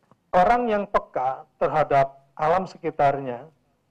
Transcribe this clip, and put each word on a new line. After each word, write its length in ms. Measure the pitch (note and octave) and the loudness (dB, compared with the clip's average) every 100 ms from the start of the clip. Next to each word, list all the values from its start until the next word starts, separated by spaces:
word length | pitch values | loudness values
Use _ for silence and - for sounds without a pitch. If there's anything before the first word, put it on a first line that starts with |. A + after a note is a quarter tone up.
| _ _ _ F3+ | _ _ _ 2
Orang 320 | F3+ A#3+ A#3+ | 4 2 0
yang 160 | G#3 F#3+ | -2 -2
peka 560 | G3+ - - B2+ C3 - _ | -4 -4 -4 -4 -6 -12 _
terhadap 720 | E3+ D#3 C#3+ C#3 C3+ - _ - | -2 0 2 2 0 -4 _ -6
alam 320 | D#3 F#3 F3+ | -2 0 -2
sekitarnya, 800 | - D#3+ D3 C#3+ C#3 C3+ A#2+ D#3 _ _ _ _ | -8 -8 0 0 0 -6 -10 -14 _ _ _ _